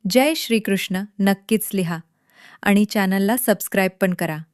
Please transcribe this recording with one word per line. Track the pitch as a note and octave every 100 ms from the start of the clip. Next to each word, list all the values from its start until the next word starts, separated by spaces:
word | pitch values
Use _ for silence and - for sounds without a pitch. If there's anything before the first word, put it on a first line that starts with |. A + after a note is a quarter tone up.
| G#3
"जय | B3 C#4+
श्रीकृष्ण" | D#4+ - A3+ G3 F#3+ - F#3 G#3 -
नक्कीच | G3 G3 - A3 -
लिहा | G3 E3+ E3 - _ _ _ - -
आणि | G3+ G3+
चॅनलला | G#3 A3 F#3+ G3 G3 B3+
सबस्क्राईब | - F#3+ - G3 F#3+ F#3
पण | F#3+
करा. | F3+ E3+ D#3 D#3+